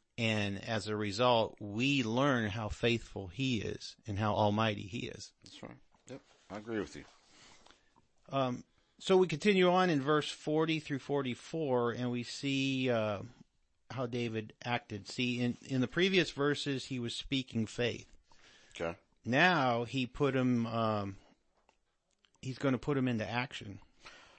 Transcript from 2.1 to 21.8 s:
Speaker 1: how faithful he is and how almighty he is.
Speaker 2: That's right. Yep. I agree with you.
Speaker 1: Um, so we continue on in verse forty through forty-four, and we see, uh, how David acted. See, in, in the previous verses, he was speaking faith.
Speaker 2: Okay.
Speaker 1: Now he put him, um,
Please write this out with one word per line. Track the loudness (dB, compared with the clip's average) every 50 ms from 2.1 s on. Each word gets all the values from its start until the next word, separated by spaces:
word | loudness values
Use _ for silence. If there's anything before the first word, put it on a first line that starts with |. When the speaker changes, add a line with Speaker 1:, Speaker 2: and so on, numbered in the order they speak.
| 2 2 2 2 2 2 0 -2
Speaker 1:
how | -2 -4 -6 -6
faithful | -4 0 0 2 2 0 -2 -8 -10 -10 -10 -8
he | -6 -4 -2 0 0 -2
is | -2 -4 -6 -8 -10 -14 -16 -14 _
and | -6 -4 -2
how | 0 2 2
almighty | 4 4 4 4 2 2 0 0 -4
he | -8 -8 -8 -8 -8 -8
is. | -10 -12 -16 -18 _ _ -20
Speaker 2:
That's | -20 -18 -16
right. | -16 -16 -18 -20 -20 _ _ _ _ -18
Yep. | -18 -18 -18 _ _ _ _ -12
I | -12
agree | -12 -8 -4 -2 -2
with | -2 -4 -8
you. | -14 -16 -18 -20 _ _ _ -20 -20 -20 -20 -20 -20 -20 -20 -20 _ _ _ _ -20 _ _ _ _ _ -4
Speaker 1:
Um, | -2 0 0 0 -2 -6 -10 _ _ _ _ _ _ _
so | 2 4 6
we | 6 6
continue | 4 2 2 2 4 6 6 6 6
on | 6 4 4 4
in | 2 2
verse | 2 2 2 2 2 -2
forty | -6 -6 -2 0 2 2 2 2 0 -2
through | -2 -4 -6 -6
forty-four, | -4 -2 -2 -2 -2 -2 -6 -6 -8 -8 -4 -4 0 2 2 2 2 2
and | 0 -2 -2 -2
we | -2 -4
see, | -6 -6 -8 -6 -2 0 0 2 2 0 0 2 2 2
uh, | 2 2 2 0 -2 -4 -6 -10 -14 -20 -20 _ _ _ _ _ _ _ _ -10
how | -6 -4 -4
David | -2 -2 -2 -2 -2 -2 -4 -6 -6 -14 _ -4
acted. | -2 -2 -2 -2 -6 -10 -10 -10 -8
See, | -4 -2 0 0 0 0
in, | 0 0 -2 -4 -6 -4
in | 0 0
the | 0 0
previous | 2 2 2 4 4 4 2 2
verses, | 0 0 2 2 2 0 -2 -4 -4 -4 -4
he | -6 -6 -4
was | -4 -4 -6
speaking | -6 -4 -2 -2 -2 -2 -2 -2 -2 -2
faith. | -2 -2 -2 -2 -2 -2 -6 -12 -18 -20 -20 _ _ -20 -20 -20 -20 -20 -20 -20 -20 -8
Speaker 2:
Okay. | -6 -4 -4 -4 -6 _ _ _ _ _
Speaker 1:
Now | 0 4 4 6 6 6 4 4 2 2 0 -2
he | -2 -2 -4 -4
put | -4 -2 0 2 2 4
him, | 2 2 4 2 2 2
um, | 0 0 0 2 2 2 0 -2 -4 -8 -12 -18 -20 _ _ _ _ _ _ _ _ _ _